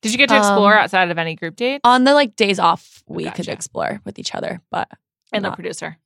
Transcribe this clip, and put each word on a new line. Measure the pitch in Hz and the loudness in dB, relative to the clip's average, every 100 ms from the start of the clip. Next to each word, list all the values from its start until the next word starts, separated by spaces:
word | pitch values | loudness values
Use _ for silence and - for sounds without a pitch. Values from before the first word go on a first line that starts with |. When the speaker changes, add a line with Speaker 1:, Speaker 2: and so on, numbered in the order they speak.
Speaker 1:
Did | 220 | -4
you | 240 | 0
get | 269 | 2
to | 214 | 4
explore | 208 202 202 | 4 4 4
Speaker 2:
Um, | 214 | 4
Speaker 1:
outside | - 190 180 | 4 0 0
of | 165 | -2
any | 165 | -4
group | 160 165 - | -6 -10 -6
date? | 240 277 | -4 0
Speaker 2:
On | 240 247 | 4 4
the, | 254 | 6
like, | 294 277 - | 4 2 0
days | 208 190 | 0 2
off, | 175 170 _ _ _ | 2 0 _ _ _
we | 165 | -10
could | - - - | -10 -8 -10
Speaker 1:
Gotcha. | |
Speaker 2:
explore | - - - - - | -10 -12 -8 -8 -8
with | - - | -12 -12
each | - | -10
other, | - - 175 _ | -8 -8 -10 _
but | 175 - - _ _ _ | -8 -8 -12 _ _ _
Speaker 1:
And | 214 | -6
the | 190 | -6
Speaker 2:
not | - | -8
Speaker 1:
producer. | 175 160 160 160 | -12 -10 -12 -16